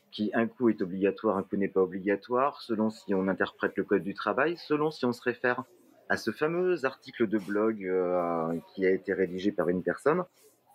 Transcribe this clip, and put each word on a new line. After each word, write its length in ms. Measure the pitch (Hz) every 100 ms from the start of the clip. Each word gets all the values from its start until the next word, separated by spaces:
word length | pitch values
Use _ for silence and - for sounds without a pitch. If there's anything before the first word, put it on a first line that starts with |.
| _
qui 180 | - 107 -
un 100 | 113
coup 240 | - 120
est 100 | 107
obligatoire, 560 | 92 92 98 - 110 95
un 60 |
coup 120 | 95 98
n'est 120 | 98
pas 140 | -
obligatoire, 800 | 92 95 92 98 - 123 139 -
selon 300 | - 107 110
si 240 | 110 - 95
on 120 | 95
interprète 440 | 95 98 - 101 -
le 60 |
code 200 | - 95
du 100 | 98
travail, 440 | - - 101 147 175
selon 340 | - 147 151
si 140 | 151 123
on 60 |
se 120 | 120
réfère 400 | - 117 127 123 127 - - - -
à 100 | 95
ce 120 | -
fameux 560 | 107 151 170 180 175 131
article 420 | - - - 117
de 120 | 107
blog, 440 | 92 101 110 110
euh, 720 | 92 92 90 90 85 85 82 85 - -
qui 100 | 92
a 60 |
été 200 | 95 98
rédigé 400 | 92 92 92 98
par 180 | 104 82
une 120 | 90
personne. 420 | 87 85 - 170 180 _ - _ _